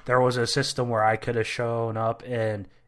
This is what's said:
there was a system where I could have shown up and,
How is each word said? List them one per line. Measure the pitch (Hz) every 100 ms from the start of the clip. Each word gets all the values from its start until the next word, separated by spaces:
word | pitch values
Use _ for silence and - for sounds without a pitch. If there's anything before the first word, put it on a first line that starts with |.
there | - 127
was | 127 123
a | 117
system | - 139 - 123
where | 113 110
I | 110
could | - 117
have | 110
shown | - 117 117 117 110
up | 113 117 -
and, | 120 110 104 98 -